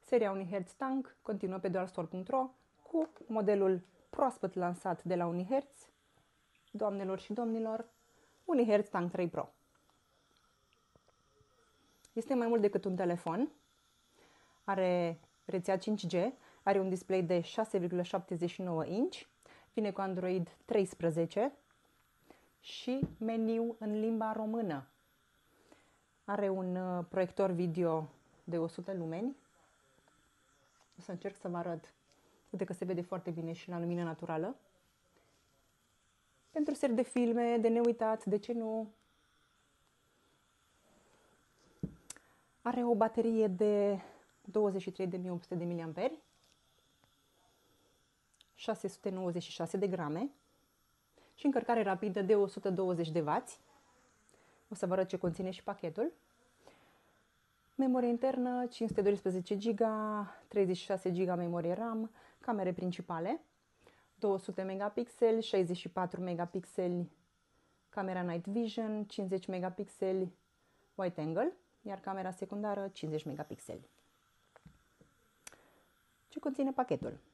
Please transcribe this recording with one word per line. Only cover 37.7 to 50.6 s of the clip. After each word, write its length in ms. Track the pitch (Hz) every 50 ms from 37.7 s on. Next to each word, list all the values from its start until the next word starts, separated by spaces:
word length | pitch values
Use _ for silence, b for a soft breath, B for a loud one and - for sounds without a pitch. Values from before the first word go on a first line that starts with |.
| 226 233 240 240 233 233 233 220 220 220 -
de 120 | - 185 208
ce 160 | 208 - 240
nu? 400 | 233 226 220 220 220 220 214 - _ _ _ _ _ _ _ _ _ _ _ _ _ _ _ _ _ _ _ _ _ _ _ _ _ _ _ _ _ _ _ _ _ _ _ _ _ _ _ _ _ _ _ _ _ _ _ _ _ _ _ _ _ _ _ _ _ - - - - _ _ b b b b b b b b b b
Are 220 | _ 240 247 247 240
o 120 | 240 240
baterie 520 | 202 226 220 226 - 220 226 226 220 220 208
de 520 | 185 180 220 208 208 208 202 202 202 190 B B B B B B _ _
douăzeci 400 | _ - 180 214 214 202 190 196
și 100 | 185 -
trei 160 | 180 - 190 180
de 100 | 175 185
mii 120 | 180 185
opt 120 | 180 170
sute 140 | 175 - 185
de 80 | 170 170
miliamperi, 540 | 175 175 170 165 160 156 175 196 269 311 - _ _ _ _ _ _ _ _ _ _ _ _ _ _ _ _ _ _ _ _ _ _ _ _ _ _ _ _ _ _ _ _ _ _ _ _ _ _ _ _ _ _ _ _ - _ _
șase 340 | - - - 220 - - 196
sute 220 | 180 - - 202
nouăzeci 340 | 190 185 185 180 170 180 170
și 80 | -
șase 260 | - - 170 165 - 196
de 100 | 190 202
grame 420 | 180 175 165 147 151 170 226 285 - _ _ _ _ _